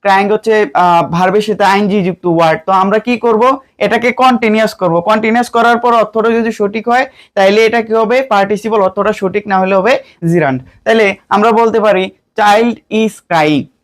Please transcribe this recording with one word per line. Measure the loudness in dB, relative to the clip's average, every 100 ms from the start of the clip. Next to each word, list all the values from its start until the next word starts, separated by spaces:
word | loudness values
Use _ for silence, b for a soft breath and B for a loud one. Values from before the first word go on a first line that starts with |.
ক্রাইং | 2 2 2
হচ্ছে, | -2 0 0 0
আহ, | 0 2 2 0
ভার্বের | 0 0 0
সাথে | -2 -2
আইএনজি | 0 2 0 0
যুক্ত | -2 -4 -2
ওয়ার্ড। | 0 0 0 -2
তো |
আমরা | 0 0 -2
কি | -2 -2
করব? | 0 0 0 -2 B B
এটাকে | -2 0 -2
কন্টিনিউয়াস | 0 0 2 0 0 -2
করব। | -2 -2 0
কন্টিনিউয়াস | 0 0 0 -2 -2
করার | 0 0 2
পর | 0
অর্থটা | 0 0 -2 -2
যদি | 0 -2
সঠিক | -4 -4 -4 -2
হয়, | -2 -2 B B
তাহলে | 0 2 4 2
এটা | 0
কি | -2
হবে? | -2 0 -2
পার্টিসিপল। | 0 -2 0 -4 -2 0
অর্থটা | -2 -2 -4
সঠিক | -2 -4 -6 -4
না | -2
হলে | 0 0
হবে | 0 -2 B B -2
জিরান্ড। | 0 0 -2 -8 b
তাহলে | -2 2 2 -2 _
আমরা | 0 2
বলতে | 2 2 0
পারি, | 0 0 -2 _ _ -2
"Child | 2 2 0 -4 _
is | -2 -2 -4 _
crying।" | 0 0 0 -4 _